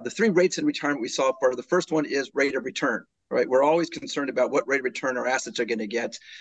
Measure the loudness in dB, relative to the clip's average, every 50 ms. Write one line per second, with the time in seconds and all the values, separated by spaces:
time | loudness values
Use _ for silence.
0 | -12 -8 -2 2 2 4 6 6 4 4 2 0 0 0 0 0 0 -2 -2 -2
1 | -4 -4 -2 0 2 2 2 2 2 0 0 0 -2 0 0 0 2 2 0 0
2 | 0 0 0 -2 -4 -2 -2 0 0 0 0 -2 -4 -6 -6 -2 -2 -2 -2 -2
3 | -6 _ _ _ _ -4 0 0 2 4 4 4 4 4 4 2 2 -2 -6 -10
4 | -10 -8 -6 -4 -4 -2 0 0 0 2 2 0 0 0 0 0 0 -2 -4 -4
5 | -4 -2 -2 -2 0 0 -2 -2 -2 -4 -4 -4 -2 -2 -2 -2 -2 -2 -2 -2
6 | -4 -4 -6 -10 -18 -20 -20 -20